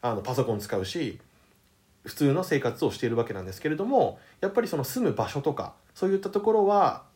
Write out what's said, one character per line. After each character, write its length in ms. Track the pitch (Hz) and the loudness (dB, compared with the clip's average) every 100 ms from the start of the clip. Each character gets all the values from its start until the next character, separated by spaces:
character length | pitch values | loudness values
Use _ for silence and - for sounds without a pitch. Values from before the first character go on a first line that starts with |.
あ 140 | 123 | -2
の、 80 | 113 | -4
パ 140 | 98 127 | -2 0
ソ 80 | |
コ 100 | 117 | 0
ン 60 | 107 | 0
使 180 | - 101 | -2 -4
う 60 | |
し、 360 | 95 175 131 - - _ _ _ _ _ _ _ | -4 -4 -6 -8 -18 _ _ _ _ _ _ _
普 100 | - | -18
通 180 | - 143 | 0 2
の 120 | 143 | 2
生 160 | - 143 | 2 0
活 240 | 127 110 | 0 0
を 80 | - | -2
し 60 | - | 0
て 80 | 117 | -2
い 40 | |
る 60 | 113 | 0
わ 80 | |
け 80 | 117 | -2
な 80 | 101 | -4
ん 60 | 92 | -10
で 60 | |
す 80 | 95 | -6
け 100 | 156 | -4
れ 60 | 156 | -4
ど 100 | 202 | 2
も、 340 | 269 160 - - _ | 4 2 -2 -20 _
や 100 | 196 | -2
っ 20 | |
ぱ 80 | 196 | 0
り 80 | 226 | 0
そ 80 | 160 | -2
の 80 | |
住 240 | 135 - 214 | -4 -2 -2
む 60 | |
場 140 | 120 110 | 0 -2
所 120 | - | -2
と 140 | 139 | -2
か、 200 | 139 - - _ | -2 -6 -10 _
そ 120 | - 190 | -4 0
う 40 | |
い 60 | 196 | 0
っ 20 | |
た 100 | 196 | 0
と 120 | 202 | 0
こ 100 | 208 | 2
ろ 140 | 220 202 | 4 4
は 380 | 202 165 - - | 4 4 2 -10